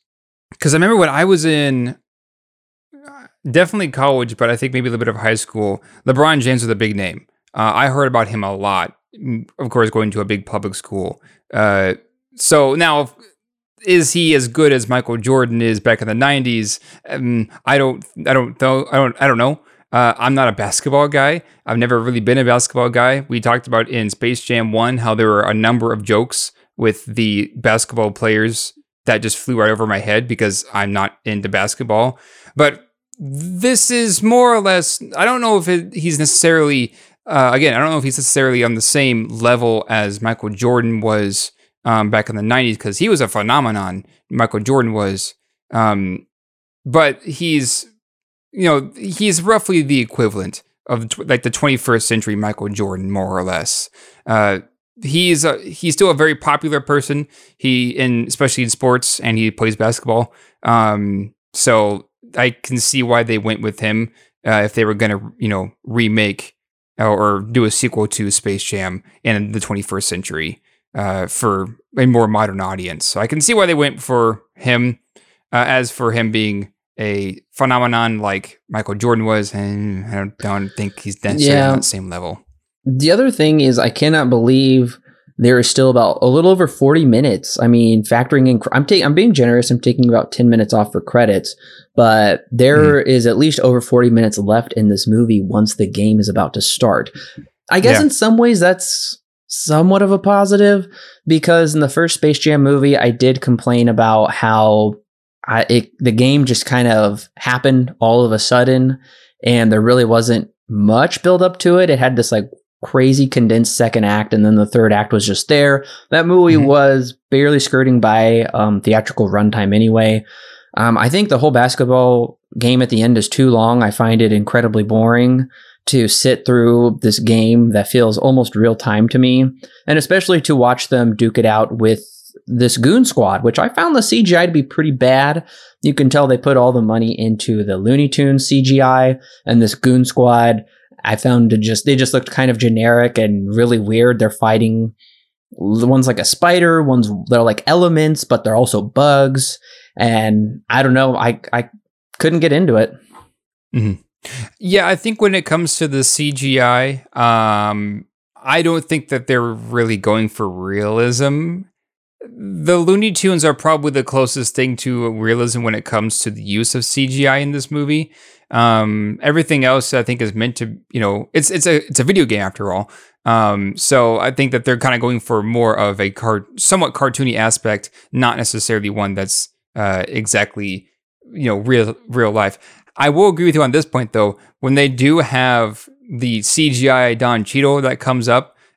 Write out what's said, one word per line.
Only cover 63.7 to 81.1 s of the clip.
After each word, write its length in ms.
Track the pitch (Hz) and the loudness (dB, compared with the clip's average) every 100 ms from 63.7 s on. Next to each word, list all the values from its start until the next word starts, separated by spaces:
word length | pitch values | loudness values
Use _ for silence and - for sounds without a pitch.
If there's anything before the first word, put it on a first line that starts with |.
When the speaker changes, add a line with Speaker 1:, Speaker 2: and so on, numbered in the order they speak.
| 98 | -6
Speaker 1:
him, 320 | 110 107 113 _ _ _ - | -4 -4 -6 _ _ _ -2
uh, 160 | 110 | 0
if 100 | 104 | 0
they 100 | - | 0
were 100 | 107 | -2
gonna, 260 | 107 110 101 104 - | 0 -2 -2 -8 -8
you 100 | 113 | -6
know, 220 | 101 95 - | -4 -6 -12
remake 680 | - 117 113 110 107 98 - _ _ _ _ - | -8 -2 0 0 0 -4 -12 _ _ _ _ -4
or, 380 | 110 101 104 98 | -2 0 0 -2
or 40 | |
do 240 | 104 120 | -4 -2
a 60 | 110 | 0
sequel 360 | - 123 - 107 | 0 -4 -4 -4
to 220 | - 104 | -4 -4
Space 320 | - 104 98 | -4 -4 -6
Jam 380 | - 101 92 92 - _ | -8 -8 -8 -10 -14 _
in 280 | - 104 104 | -4 -4 -4
the 80 | 107 | -8
twenty-first 480 | - 101 98 98 - | -6 -8 -8 -8 -6
century, 540 | 87 95 78 80 - _ _ _ | -8 -8 -8 -8 -12 _ _ _
uh, 320 | - 101 95 87 | -8 -6 -6 -6
for 500 | - 117 98 92 117 _ - | -4 -2 -2 -4 -12 _ 0
a 100 | 127 | 2
more 220 | 120 110 | 4 2
modern 320 | 107 107 95 | 0 -2 -4
audience. 460 | 95 95 90 78 - | -8 -8 -10 -8 -6
So 140 | 101 | -4
I 60 | 117 | -4
can 140 | 156 | -2
see 140 | 147 | 0
why 120 | 226 185 | 0 2
they 80 | |
went 280 | 156 143 139 | 0 -2 -4
for 400 | - 123 113 107 _ _ | -4 0 0 -2 _ _
him. 420 | 127 120 123 117 _ _ _ _ _ | -2 0 -2 -4 _ _ _ _ _
Uh, 140 | 120 123 | -2 0
as 240 | 131 120 | 0 -2
for 220 | - 120 | -4 -4
him 180 | 117 113 | -2 -2
being 400 | 110 107 101 98 _ _ - | -2 -2 -4 -10 _ _ -10
a 400 | 107 101 98 92 _ | -6 -6 -8 -10 _
phenomenon 640 | - 135 127 123 117 117 110 | -4 0 0 0 0 -2 -2
like 420 | 104 98 - - - | -4 -6 -8 -20 -12
Michael 260 | 110 107 | -8 -8
Jordan 300 | 101 120 113 | -4 -2 0
was, 300 | 110 110 101 | 0 -2 -4
and 500 | 101 101 101 104 95 104 | -6 -8 -6 -6 -8 -8
I 80 | 101 | -8
don't, 200 | 98 - | -10 -8
don't 300 | 101 101 98 - | -8 -6 -8 -8
think 240 | 101 - | -10 -10
he's 240 | 104 | -14